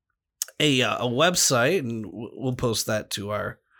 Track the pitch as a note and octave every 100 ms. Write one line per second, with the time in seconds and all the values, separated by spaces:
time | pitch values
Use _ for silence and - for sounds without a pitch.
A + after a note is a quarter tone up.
0 | _ _ _ - - - D3+ C3 A2+ G#2
1 | B2 A#2+ E3+ F3 - B2+ B2+ F#3 B2 A2+
2 | G#2+ G2+ A#2 - C3 B2+ A#2+ A2 - G#2+
3 | - - G2+ G#2 F#2+ - _